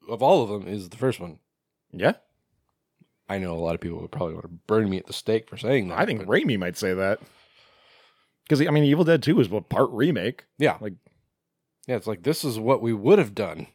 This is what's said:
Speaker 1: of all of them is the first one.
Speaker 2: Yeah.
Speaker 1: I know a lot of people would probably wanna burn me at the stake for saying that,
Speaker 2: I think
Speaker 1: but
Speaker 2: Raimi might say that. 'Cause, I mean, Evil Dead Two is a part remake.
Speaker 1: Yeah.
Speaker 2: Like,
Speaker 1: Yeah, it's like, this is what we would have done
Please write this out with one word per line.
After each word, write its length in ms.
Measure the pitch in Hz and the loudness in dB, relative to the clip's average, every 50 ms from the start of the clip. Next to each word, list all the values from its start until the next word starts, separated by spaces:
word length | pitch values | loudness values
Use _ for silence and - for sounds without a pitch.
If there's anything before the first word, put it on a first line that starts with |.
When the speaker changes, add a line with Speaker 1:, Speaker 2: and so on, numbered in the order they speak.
| _ - | _ -8
Speaker 1:
of 100 | 117 104 | -4 2
all 220 | 127 143 190 170 120 | 4 4 4 4 4
of 60 | 101 | 0
them 180 | 104 104 92 82 | -4 -6 -6 -8
is 180 | 101 104 92 87 | -8 -8 -10 -10
the 80 | - | -8
first 220 | - 127 131 120 - | -4 -2 -2 -2 -4
one. 200 | 90 87 78 - _ _ _ _ _ _ _ _ _ _ | -8 -14 -16 -18 _ _ _ _ _ _ _ _ _ _
Speaker 2:
Yeah. 220 | - 87 92 147 220 - _ _ _ _ _ _ _ _ _ _ _ _ _ _ _ _ _ _ _ _ _ - | -6 0 0 0 0 0 _ _ _ _ _ _ _ _ _ _ _ _ _ _ _ _ _ _ _ _ _ -8
Speaker 1:
I 80 | 98 | -8
know 160 | 98 92 87 85 | -6 -6 -6 -6
a 60 | 82 | -4
lot 160 | 85 82 85 | -4 -4 -4
of 60 | 85 | -4
people 180 | - 87 85 87 | -6 -8 -10 -10
would 100 | 90 90 | -12 -10
probably 240 | - - 92 82 82 | -8 -6 -6 -6 -6
wanna 140 | 85 85 - 87 82 _ | -10 -14 -16 -18 -12 _
burn 220 | - 107 110 110 98 | 0 2 2 2 0
me 80 | 95 | -2
at 100 | 92 - | -4 -6
the 60 | - - | -8 -12
stake 340 | - - - 110 110 113 - | -10 -4 -2 -2 -2 -2 -6
for 80 | - | -14
saying 300 | - 131 110 139 135 101 | -6 -2 0 0 0 0
that, 120 | 90 85 - | 0 -2 -2
Speaker 2:
I 60 | 190 | 0
think 140 | 226 - 107 | 0 -2 -4
Speaker 1:
but 80 | 90 | -2
Speaker 2:
Raimi 320 | 92 113 - 320 196 117 98 | 0 0 2 2 2 0 -2
might 180 | 90 87 90 | -2 -4 -6
say 160 | - 107 95 92 | -4 -4 -2 -2
that. 260 | 95 95 95 101 - - - _ _ _ _ _ _ _ _ _ _ _ _ _ _ _ _ _ _ _ _ _ _ _ - | 0 0 0 -2 -2 -6 -18 _ _ _ _ _ _ _ _ _ _ _ _ _ _ _ _ _ _ _ _ _ _ _ 0
'Cause, 100 | 151 135 | 2 2
I 80 | 151 - | 4 4
mean, 120 | 147 151 147 | 4 4 4
Evil 220 | 139 143 156 160 | 4 4 4 4
Dead 180 | 156 165 151 - | 4 4 4 4
Two 160 | 139 160 - | 2 4 4
is 100 | 123 90 | 4 2
a 100 | 98 107 | 0 -4
part 280 | 85 - - 202 135 226 | -4 0 2 2 2 2
remake. 540 | 139 107 131 170 156 101 85 113 127 - - _ _ | 2 0 0 2 0 0 -2 -4 -6 -8 -14 _ _
Speaker 1:
Yeah. 200 | - 147 139 - - | 0 0 0 0 0
Speaker 2:
Like, 120 | 110 107 92 - _ _ _ _ _ _ _ _ _ _ _ _ _ _ _ _ - | -6 -12 -12 -14 _ _ _ _ _ _ _ _ _ _ _ _ _ _ _ _ -8
Speaker 1:
Yeah, 80 | - 127 | -6 -6
it's 120 | 107 - | -4 -4
like, 160 | 113 107 90 87 | -6 -8 -4 -2
this 200 | 131 160 - - | -2 -2 -2 -2
is 160 | 143 117 110 | -4 -4 -2
what 220 | 110 117 135 - | 0 2 2 2
we 120 | 113 113 113 | 2 -2 -2
would 240 | 104 101 139 202 208 | 0 4 6 6 6
have 140 | 151 104 101 | 4 2 -2
done 340 | 101 104 87 82 82 - - | -6 -6 -6 -6 -10 -14 -16